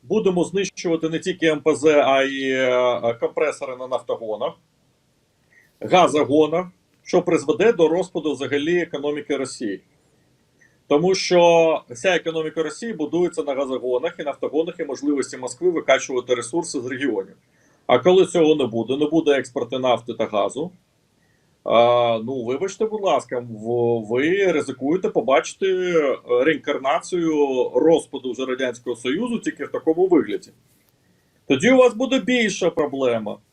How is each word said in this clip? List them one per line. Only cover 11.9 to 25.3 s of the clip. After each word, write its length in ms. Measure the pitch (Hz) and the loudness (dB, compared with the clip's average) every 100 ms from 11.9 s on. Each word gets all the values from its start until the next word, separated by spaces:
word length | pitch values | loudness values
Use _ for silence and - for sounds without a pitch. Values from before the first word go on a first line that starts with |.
| 120 190 | -4 0
економіка 480 | 170 165 160 156 160 | 0 -2 -6 -6 -4
Росії 300 | 151 147 233 | -6 -6 -10
будується 500 | 170 147 165 175 160 | -6 -4 -2 -2 -2
на 100 | 147 | -4
газогонах 640 | 135 135 127 123 123 165 170 | -4 -4 -4 -2 -2 -4 -6
і 40 | |
нафтогонах 560 | 147 131 123 139 170 165 | -8 -6 -4 -2 -4 -6
і 60 | |
можливості 520 | 147 127 143 143 127 131 | -8 -4 -2 -2 -4 -8
Москви 320 | 127 - 180 | -12 -2 -2
викачувати 680 | 160 - 131 - 127 120 | 0 2 2 2 -6 -2
ресурси 460 | 120 117 170 160 143 | -2 -2 -6 -6 -8
з 40 | |
регіонів. 500 | 120 127 139 104 92 - _ _ _ _ - | -8 -4 -2 -4 -6 -18 _ _ _ _ 0
А 120 | 123 | 2
коли 260 | 175 185 | 6 4
цього 300 | 180 175 156 | 4 4 4
не 100 | 156 | 4
буде, 320 | 123 113 110 135 | 0 -4 -4 -2
не 80 | |
буде 260 | 147 165 147 | 0 2 2
експорту 480 | 139 127 139 120 131 | 0 0 -8 -6 -2
нафти 340 | 127 117 117 | 0 0 -2
та 120 | 110 | -6
газу, 460 | 104 104 101 131 175 _ _ _ _ _ _ _ _ _ | -2 0 -2 -4 -10 _ _ _ _ _ _ _ _ _
А, 540 | - 113 120 120 120 113 | 2 4 6 4 2 0
ну, 180 | 113 135 | -4 -6
вибачте, 420 | 113 139 185 - | -6 -4 -6 -4
будь 160 | 220 214 | -6 -2
ласка, 380 | 190 151 - 123 120 | 0 0 -2 -8 -8
в-, 560 | 107 110 120 117 117 107 | -10 -4 0 0 0 -2
ви 420 | 123 151 196 190 | -2 0 0 0
ризикуєте 580 | 156 - 123 135 180 214 | 0 -4 -6 -4 -2 0
побачити, 580 | 165 131 | -2 2